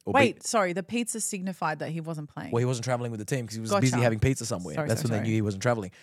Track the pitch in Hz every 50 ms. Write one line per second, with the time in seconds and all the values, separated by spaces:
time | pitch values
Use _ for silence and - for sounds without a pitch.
0 | - 98 104 277 269 214 - - - - - 220 190 180 170 190 180 - 220 240
1 | 240 - - 220 - - 214 185 185 190 175 - 175 156 156 151 147 135 160 165
2 | 156 160 165 156 147 - - - - - 117 117 123 123 131 117 120 131 123 120
3 | 120 117 113 107 107 - 143 127 117 101 110 113 113 110 - 196 127 127 123 120
4 | 123 117 113 104 139 135 135 - 120 110 113 90 90 - - - 151 - 110 -
5 | - 117 110 107 110 113 110 110 104 104 98 98 101 123 120 110 95 90 - -